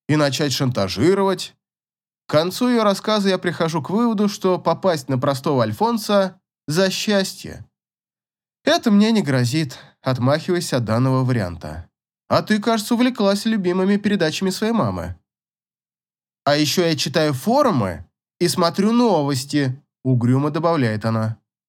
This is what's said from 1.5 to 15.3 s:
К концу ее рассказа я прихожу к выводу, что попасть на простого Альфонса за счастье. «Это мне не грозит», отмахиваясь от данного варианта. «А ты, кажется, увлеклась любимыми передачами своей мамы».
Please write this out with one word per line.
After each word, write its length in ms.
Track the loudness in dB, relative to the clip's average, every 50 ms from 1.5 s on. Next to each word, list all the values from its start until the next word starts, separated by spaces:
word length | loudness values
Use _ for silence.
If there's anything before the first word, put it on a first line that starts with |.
| _ _ _ _ _ _ _ _ _ _ _ _ _ _ _ -2
К 20 |
концу 360 | 0 0 0 0 -2 -2 0 2
ее 160 | 2 2 2
рассказа 440 | 2 0 0 0 -2 0 0 2 0
я 100 | 0 0
прихожу 440 | -2 -4 -2 -2 -2 -2 -2 -2
к 80 | -4 -2
выводу, 380 | 0 0 0 0 0 0 0 -2
что 280 | -2 -2 0 0 0
попасть 520 | 0 0 -2 -2 0 0 0 0 -2 -2 -4
на 100 | -2 -2
простого 460 | 0 -2 -2 -2 0 0 2 2 0
Альфонса 760 | 0 0 0 0 0 0 -2 -2 0 2 2 2 0 -4 _ _ _ _ _ -8 -4
за 200 | 0 0 2 0
счастье. 800 | 0 -2 -2 0 0 0 0 -2 -6 -12 -14 -14 -14 -14 -18 _ _ _ _ _ _ _ _ _ _ _ _ _ _ _ _ _ _ _
«Это 300 | 0 0 0 2 2 4
мне 180 | 4 4 4 4
не 100 | 4 2
грозит», 580 | 2 2 0 0 0 0 0 -2 -2 -4 -8 -16 -20 -20 _ _
отмахиваясь 720 | -4 -4 -2 0 2 2 0 0 0 -2 -2 -2 -2 -2
от 120 | -2 -2 0
данного 400 | 0 0 0 2 2 2 0 0
варианта. 640 | 0 0 0 -2 -4 -6 -10 -10 -12 -12 -12 -14 _ _ _ _ _ _ _ _ 0
«А 140 | 0 0
ты, 180 | 2 0 -2 0
кажется, 340 | 0 0 -2 0 0 -2 0
увлеклась 520 | 2 2 0 0 0 0 0 0 0 0
любимыми 500 | -2 -2 0 0 0 0 2 2 2 2
передачами 540 | 2 0 0 0 0 0 0 -2 -2 -4 -4
своей 220 | -2 -2 -2 -2
мамы». 460 | 0 0 0 0 -2 -4 -6 -8 -10 -12 _ _